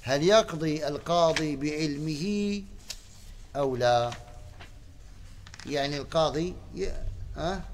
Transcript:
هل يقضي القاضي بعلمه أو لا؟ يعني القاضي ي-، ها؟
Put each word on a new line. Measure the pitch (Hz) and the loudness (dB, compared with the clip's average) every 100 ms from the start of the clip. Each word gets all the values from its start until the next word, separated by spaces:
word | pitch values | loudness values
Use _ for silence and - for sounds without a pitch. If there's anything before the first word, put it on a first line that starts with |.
هل | 117 143 | 2 2
يقضي | 165 220 214 165 160 151 147 | 8 8 6 -2 -2 0 -2
القاضي | 143 - 170 165 156 156 139 | -4 0 4 6 4 0 0
بعلمه | 147 151 156 143 156 151 180 208 202 202 196 - - - - - - - - 139 | -2 0 0 0 -2 -2 0 0 0 -2 -6 -16 -14 -14 -14 -18 -18 -16 -8 -2
أو | 139 123 | 0 4
لا؟ | 120 120 120 120 - - - - - - - - - - - - - - - | 6 6 4 -4 -14 -14 -14 -16 -16 -16 -18 -18 -18 -16 -16 -16 -16 -14 -4
يعني | 143 143 143 | -2 0 -2
القاضي | 135 165 156 139 175 - - - | 0 2 4 2 -2 -4 -10 -6
ي-، | 190 - - - - - | -4 -2 -4 -4 -8 -4
ها؟ | 160 190 - | -4 -4 -6